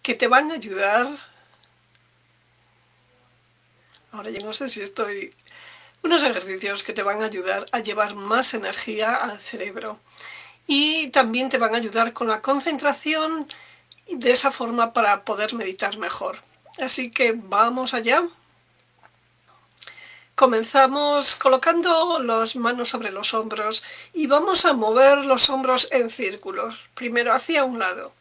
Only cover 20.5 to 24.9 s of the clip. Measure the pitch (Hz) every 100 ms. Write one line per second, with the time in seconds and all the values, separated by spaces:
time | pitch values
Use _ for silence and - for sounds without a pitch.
20.5 | 226 226 269 262 277 294 294 269 - 277
21.5 | 254 320 339 349 330 349 349 247 226 226
22.5 | 254 233 247 240 233 226 190 208 226 220
23.5 | 214 214 220 - - - 330 285 285 349
24.5 | 370 349 262 220